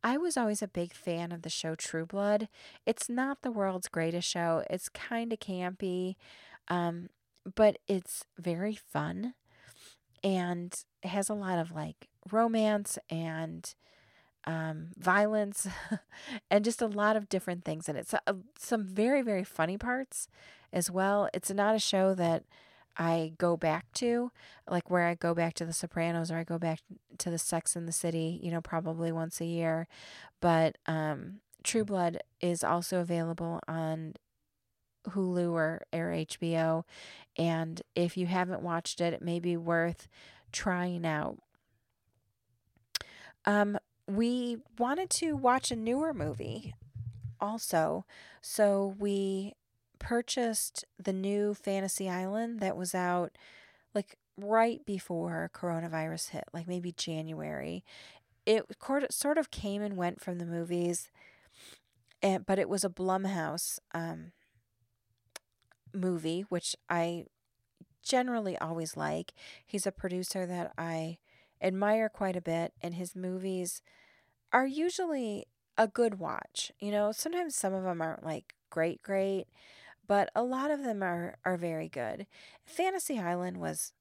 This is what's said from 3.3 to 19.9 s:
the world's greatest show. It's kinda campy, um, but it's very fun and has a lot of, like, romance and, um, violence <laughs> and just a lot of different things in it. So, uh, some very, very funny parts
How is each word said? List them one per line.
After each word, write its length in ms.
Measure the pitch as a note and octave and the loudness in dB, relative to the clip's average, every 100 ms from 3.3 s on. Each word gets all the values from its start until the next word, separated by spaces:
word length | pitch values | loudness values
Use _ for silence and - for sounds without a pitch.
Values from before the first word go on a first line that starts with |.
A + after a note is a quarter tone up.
| C#4 | -2
the 100 | B3+ | -4
world's 380 | A3 G3 F#3 - | 0 0 0 -4
greatest 400 | E3+ E3 F3 - | 0 0 0 -2
show. 340 | F3 E3+ E3 - | 0 2 2 2
It's 220 | F#3 - | -4 -4
kinda 480 | - - A#3 A#3 A3 | -10 -6 -4 -2 -4
campy, 760 | - F3+ F3+ F#3 G3 F3+ F#3 F#3+ - - - - - | -4 -4 -4 -2 -2 0 -2 -4 -14 -20 -20 -20 -2
um, 400 | F3 E3+ E3+ F3 _ _ _ F#3+ | 0 0 -2 -10 _ _ _ -8
but 240 | - G#3+ - - | 6 6 6 0
it's 380 | G3 - - - - | -2 -2 -10 -12 -6
very 360 | F3 E3+ G#3 | -4 -2 -2
fun 580 | G#3 - D3 D3+ F3+ A#3+ - _ _ - - - - _ _ | -4 -4 -2 -2 -4 -6 -8 _ _ -20 -20 -20 -20 _ _
and 600 | G3 F#3 F3 F3 F3+ - - _ | 0 2 0 -2 -4 -10 -12 _
has 280 | F#3 G3 G3 | -4 0 0
a 40 | |
lot 240 | G#3 F#3+ F3 | -2 0 0
of, 140 | E3+ | 0
like, 360 | D#3+ D#3 - - _ F3+ | -4 -8 -10 -20 _ 0
romance 680 | G#3+ A#3 A3+ G#3+ G#3 G#3 - - | 2 4 4 4 2 0 -8 -4
and, 680 | E3 E3 D#3+ D#3+ E3 - - _ _ _ _ _ _ | -4 -2 -4 -6 -8 -14 -16 _ _ _ _ _ _
um, 460 | - E3 D#3+ D#3 E3 F3+ | -4 -2 -2 -4 -10 -2
violence 680 | F3+ G3 G#3+ G#3+ G3+ G3+ G3 - - | 4 6 6 4 0 -2 -6 -6 -6
<laughs> 600 | G#3+ _ - - A#3+ _ | -6 _ -18 -10 -12 _
and 120 | G#3 | 4
just 200 | G#3+ A3+ | 4 0
a 40 | A3+ | -2
lot 300 | G#3 G#3 A3 | 4 4 4
of 140 | G#3 | 2
different 340 | F#3 F#3 F3 | -2 0 -4
things 240 | - D#3+ E3+ | -4 -4 -4
in 80 | D3 | -4
it. 100 | - | -2
So, 120 | - - | 0 0
uh, 80 | F#3+ A3 - | -2 -6 -14
some 260 | - A3+ | -2 -2
very, 380 | F#3+ F#3+ A3+ C#4 | 0 2 4 4
very 220 | A#3+ G3 | 2 0
funny 340 | F#3+ - E3 G3+ | -2 0 0 0
parts 500 | A#3+ | -2